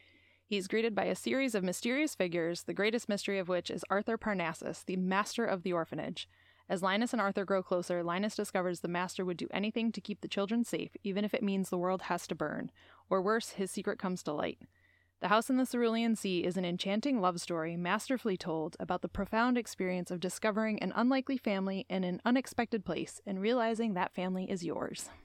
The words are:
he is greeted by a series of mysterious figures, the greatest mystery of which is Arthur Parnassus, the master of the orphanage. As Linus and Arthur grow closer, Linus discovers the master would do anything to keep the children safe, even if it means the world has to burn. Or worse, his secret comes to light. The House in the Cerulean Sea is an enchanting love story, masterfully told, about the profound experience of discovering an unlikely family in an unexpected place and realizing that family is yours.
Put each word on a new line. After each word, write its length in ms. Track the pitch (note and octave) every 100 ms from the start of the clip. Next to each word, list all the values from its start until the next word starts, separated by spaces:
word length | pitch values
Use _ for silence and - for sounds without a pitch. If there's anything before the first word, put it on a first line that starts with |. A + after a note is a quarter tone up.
| - - _ _ -
he 120 | G3+
is 100 | F#3
greeted 280 | A3 A3+ G3
by 80 | F#3
a 100 | F#3+
series 380 | A#3 B3+ C4+
of 100 | G#3+
mysterious 520 | F#3 F3+ A#3+ C4+ D4+ -
figures, 480 | F3+ E3+ E3 F3
the 100 | -
greatest 340 | F3 G#3 A#3 -
mystery 280 | G3+ - G3
of 120 | F3
which 200 | F3 -
is 140 | F3 -
Arthur 280 | G3 G#3+ A3+
Parnassus, 640 | A3 F#3+ E3 - - -
the 120 | - F#3
master 500 | F#3 F#3+ - - A3+
of 160 | F#3
the 100 | F3+
orphanage. 540 | E3+ D#3+ D#3 D3+ E3+ - _ - _ -
As 120 | F#3+
Linus 300 | F#3 G3+ A#3+
and 80 | A3+
Arthur 240 | G3 G3+ F#3+
grow 160 | G3
closer, 400 | - F3+ F3+ F3
Linus 320 | E3+ F3 G#3+ -
discovers 440 | G#3 F#3+ F3+ E3+
the 60 | F3
master 340 | F3 F#3 -
would 140 | F#3 E3+
do 100 | -
anything 400 | F#3 G#3+ A#3 A3+
to 80 | G#3+
keep 180 | - G3+
the 60 | -
children 360 | - G3+ A#3 A#3
safe, 320 | - - -
even 200 | G3+ F#3+
if 100 | G#3
it 100 | -
means 260 | G3 G3 F#3
the 80 | F3+
world 240 | F3+ F#3
has 240 | - F3 -
to 80 | E3+
burn. 360 | D3+ - - - - - -
Or 120 | F#3+
worse, 300 | F#3 A3+ -
his 200 | - F#3+
secret 280 | - G3 -
comes 220 | F#3 F3+
to 100 | -
light. 260 | D3 E2+ - - _ _ _ _ -
The 80 | F3+
House 200 | G#3+ A3+
in 80 | B3+
the 80 | B3+
Cerulean 500 | A#3+ A#3 A3+ A#3 A3
Sea 280 | G3 F3
is 140 | F3+ F#3
an 80 | F3+
enchanting 560 | F3+ G3 G#3+ C#4+ B3+
love 180 | F3+ F3
story, 340 | - E3 D#3+ E3+
masterfully 600 | F3 G#3 - B3+ A3+ F#3
told, 380 | F3 D#3+ D#3 -
about 220 | - F#3
the 60 | F3+
profound 500 | - G3 A3 B3 B3
experience 540 | A3+ - F#3 F3+ F3
of 80 | F3+
discovering 580 | F3+ - A3 G#3 A3 G#3+
an 80 | F3+ -
unlikely 420 | B3 C4+ C4 C4
family 480 | A3+ G3 F#3+ F#3+ -
in 140 | F#3+
an 180 | F3+ F3+ A#3+
unexpected 580 | B3+ - - A#3 A3+ F3+
place 340 | C#3+ - - G#3
and 160 | F#3
realizing 520 | G#3 B3 A3+ A3 A#3
that 200 | F3+ -
family 340 | - F#3 F#3 F#3
is 120 | F#3+
yours. 460 | D#3+ - - - - -